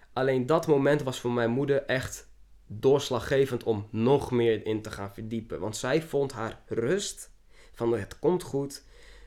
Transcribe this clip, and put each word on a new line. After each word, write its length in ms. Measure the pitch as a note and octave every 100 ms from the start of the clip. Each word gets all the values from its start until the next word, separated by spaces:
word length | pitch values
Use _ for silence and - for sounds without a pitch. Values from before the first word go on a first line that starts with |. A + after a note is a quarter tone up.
| -
Alleen 320 | - C3 C3 B2
dat 220 | D#3+ E3
moment 360 | C#3+ C#3 D3
was 160 | C3 B2+
voor 120 | B2
mijn 180 | A#2+ A2+
moeder 340 | B2 C#3 C#3 -
echt 420 | B2+ - - - - - - -
doorslaggevend 960 | G#2 C3 C#3 - A#2+ - C#3 C3+ B2
om 240 | - G#2+ G#2
nog 400 | A2 A#2 C#3 -
meer 340 | B2 A#2 A2 -
in 160 | A2
te 100 | G#2+
gaan 220 | - G2
verdiepen. 460 | - A2 A2+ A2 D2
Want 180 | F#2+ G#2+
zij 240 | B2 D3+
vond 300 | D#3+ C#3+ C#3
haar 280 | A#2 A2 - -
rust 640 | A2 A#2 F#3+ G3+ - - - _ - -
van, 180 | - A#2
"Het 260 | A#2 G2 -
komt 240 | D3 F3+
goed," 400 | - C#3 C#3 - - - - -